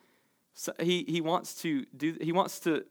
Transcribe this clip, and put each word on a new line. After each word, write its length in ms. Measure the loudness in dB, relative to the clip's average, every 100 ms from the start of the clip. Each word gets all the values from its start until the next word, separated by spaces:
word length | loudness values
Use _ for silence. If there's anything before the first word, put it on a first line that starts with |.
| _ _ _ _ _ -12
so 180 | -8 -2
he, 260 | 2 2 2
he 140 | 0
wants 400 | 2 0 -2 -6
to 240 | -2 -2 -2 -2
do, 220 | -2 -2
he 120 | 0
wants 280 | 2 2 0
to 240 | 0 0 0